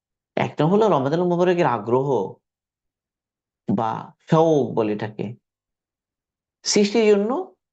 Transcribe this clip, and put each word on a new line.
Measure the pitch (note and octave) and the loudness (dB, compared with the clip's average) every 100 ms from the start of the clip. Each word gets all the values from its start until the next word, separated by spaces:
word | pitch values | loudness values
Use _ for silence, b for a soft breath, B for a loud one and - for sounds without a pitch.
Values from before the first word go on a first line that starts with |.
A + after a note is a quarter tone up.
| _ _ _ - | _ _ _ -4
একটা | B2+ - D3+ | -4 -2 0
হলো | G#3 A3 | 2 2
রমাদান | D3+ C3 E3 | 2 0 -2
মুবারকের | F3+ E3+ F3+ F3 D#3 | 0 0 2 2 0
আগ্রহ | A#2 G#2+ B2+ C#3+ A#2+ F#2 - _ _ _ _ _ _ _ _ _ _ _ _ - | -2 0 -2 0 -2 -4 -12 _ _ _ _ _ _ _ _ _ _ _ _ -6
বা | G2+ A2+ A2+ - - - | -4 -4 -6 -12 -14 0
শৌক | D#3+ E3 D3+ A2+ | 2 4 2 0
বলে | A#2 G#2+ | -2 -2
এটাকে, | G#2 A2 - G#2 B2 _ _ _ _ _ _ _ _ _ _ _ _ | -4 -8 -8 -12 -12 _ _ _ _ _ _ _ _ _ _ _ _
সৃষ্টির | - G3+ G3+ A#3 G#3+ | -2 0 2 2 2
জন্য | G3+ G#3 C#4+ F#4+ _ _ | 2 2 -4 -8 _ _